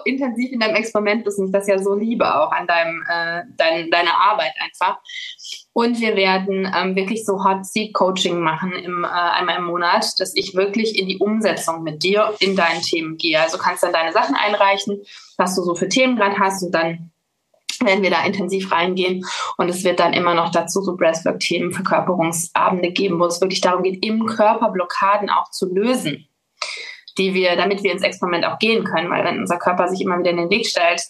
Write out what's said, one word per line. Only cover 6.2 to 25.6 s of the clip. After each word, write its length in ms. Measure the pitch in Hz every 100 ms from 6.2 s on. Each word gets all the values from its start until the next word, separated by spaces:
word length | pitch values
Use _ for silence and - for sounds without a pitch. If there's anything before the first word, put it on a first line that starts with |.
| 190 185 196 190 190 175
ähm, 200 | 190 190
wirklich 300 | 190 226 -
so 200 | 190 190
Hot 200 | 190 -
Seat 280 | 220 214
Coaching 480 | - 185 185 180 175
machen 320 | 160 160 185
im, 320 | 180 180 175 175
äh, 20 |
einmal 500 | 175 175 - 180 175
im 80 | 175
Monat, 540 | 175 175 208 - -
dass 160 | 185 -
ich 200 | 196 185
wirklich 420 | 202 214 220 214
in 100 | 190
die 120 | 190
Umsetzung 640 | 202 220 202 160 - 165
mit 200 | 160 151
dir 300 | 180 202 214 214
in 180 | 190 190
deinen 240 | 170 165
Themen 360 | 165 170 160 160
gehe. 220 | 170 156
Also 180 | 160 185
kannst 260 | 185 175
dann 100 | 175
deine 180 | 175 165
Sachen 240 | 208 233 269
einreichen, 640 | 208 208 196 196 202 202 - - - -
was 180 | 185 185
du 60 |
so 140 | 175 170
für 120 | 185
Themen 300 | 254 262 240
gerade 220 | 202 196
hast 240 | 190 190
und 80 | 180
dann 400 | 165 165 170 170 _ _ _ _ _ - -
werden 220 | 226 196
wir 60 | 180
da 160 | 180 180
intensiv 460 | 190 190 190 190
reingehen. 520 | 170 180 185 180 185 185 - - -
Und 120 | 180
es 140 | 185
wird 160 | 180 175
dann 140 | 170
immer 200 | 170 175
noch 180 | 170 170
dazu 300 | 170 170 202
so 140 | 190 180
Breathwork-Themen, 800 | 165 165 - 151 - 175 175
Verkörperungsabende 1160 | 180 185 180 170 180 165 170 - - - 185 180
geben, 280 | 180 196 170
wo 60 | 175
es 160 | 170
wirklich 200 | 190 185
darum 220 | 185 180
geht, 200 | 185 190
im 220 | 220 220 220
Körper 440 | - 214 220 220
Blockaden 600 | 185 180 - 196 208 196
auch 220 | 170 -
zu 200 | -